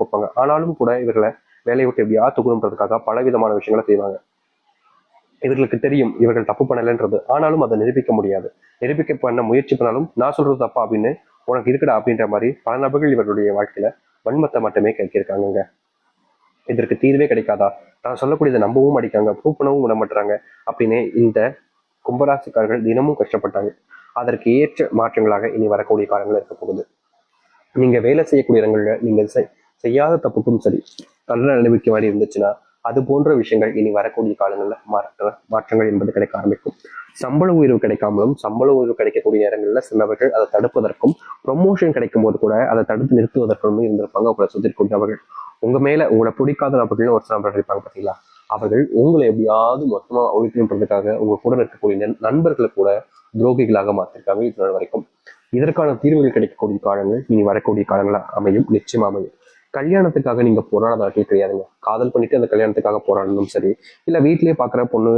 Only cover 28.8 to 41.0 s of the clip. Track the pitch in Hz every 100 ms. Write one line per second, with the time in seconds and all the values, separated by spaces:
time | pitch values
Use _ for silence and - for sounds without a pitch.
28.8 | 104 110 113 107 104 - 104 _ _ _
29.8 | 120 127 151 165 123 - 117 113 - -
30.8 | - - - _ - 117 131 131 117 117
31.8 | 117 110 110 101 104 - 101 - _ _
32.8 | 117 120 127 139 147 139 107 110 107 110
33.8 | 107 104 98 - 110 104 98 101 101 110
34.8 | 104 104 - - 104 - - 110 - 113
35.8 | 110 101 98 98 101 101 104 98 - -
36.8 | - - - - 127 143 185 170 139 117
37.8 | 107 110 104 101 113 143 107 110 131 135
38.8 | 120 117 107 110 110 107 104 107 104 120
39.8 | 127 110 107 107 131 113 104 104 101 123
40.8 | 110 -